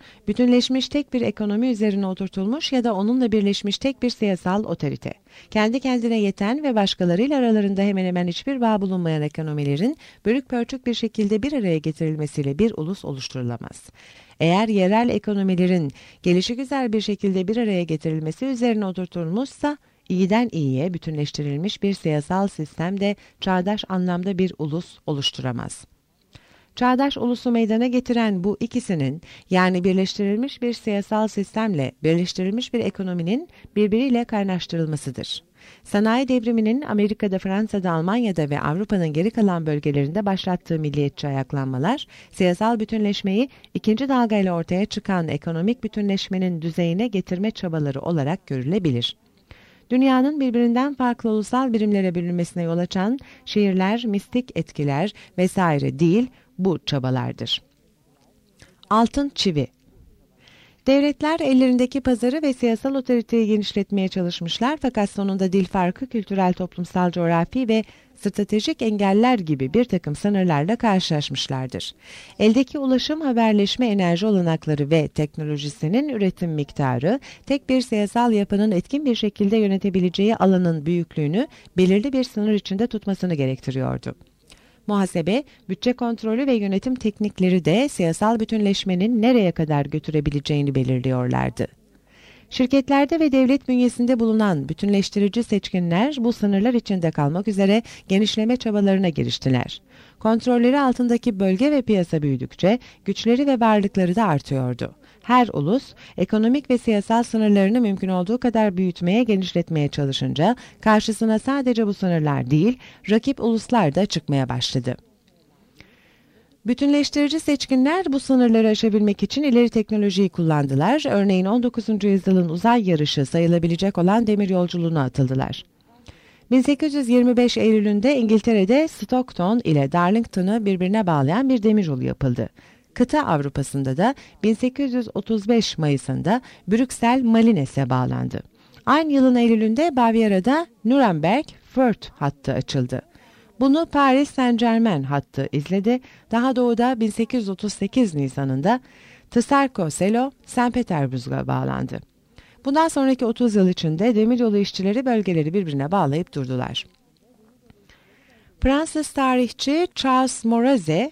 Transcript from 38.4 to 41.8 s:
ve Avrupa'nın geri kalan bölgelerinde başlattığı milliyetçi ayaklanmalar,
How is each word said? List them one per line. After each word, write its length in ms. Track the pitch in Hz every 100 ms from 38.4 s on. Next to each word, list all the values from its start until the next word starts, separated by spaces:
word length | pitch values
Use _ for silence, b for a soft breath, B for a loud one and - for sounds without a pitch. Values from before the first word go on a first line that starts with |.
| 143
ve 120 | 143
Avrupa'nın 520 | 147 165 208 202 165
geri 180 | 147 202
kalan 340 | 233 202 175 160
bölgelerinde 600 | 147 151 143 139 185 202
başlattığı 540 | 190 190 180 - 160
milliyetçi 480 | 151 143 143 - 147
ayaklanmalar, 800 | 135 131 143 135 127